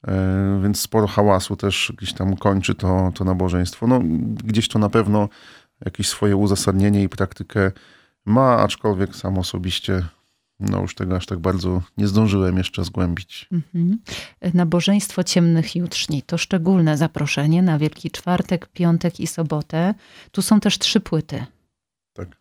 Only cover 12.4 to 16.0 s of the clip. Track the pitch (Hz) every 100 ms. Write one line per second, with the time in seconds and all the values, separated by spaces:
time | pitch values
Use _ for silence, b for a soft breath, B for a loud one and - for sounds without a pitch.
12.4 | 92 92 92 - 85 - 90 85 - -
13.4 | - 175 147 175 175 220 - B B B
14.4 | 185 170 175 175 170 202 - - 180 185
15.4 | 170 165 160 175 175 -